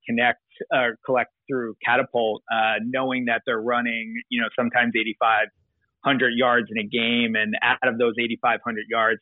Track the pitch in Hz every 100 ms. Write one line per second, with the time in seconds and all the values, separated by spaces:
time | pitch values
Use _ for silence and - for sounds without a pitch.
0 | - 117 120 - _ _ - 147 120 110
1 | - 127 117 _ - 131 117 101 120 123
2 | 120 123 110 107 - 113 110 107 117 131
3 | 131 127 120 113 - 113 113 120 120 117
4 | 113 113 - 120 110 - 120 123 120 113
5 | 110 104 113 107 107 _ _ _ _ _
6 | 139 131 127 120 123 120 104 110 104 120
7 | 117 120 117 110 107 107 120 127 127 117
8 | 120 113 117 113 123 110 120 110 104 113
9 | 113 110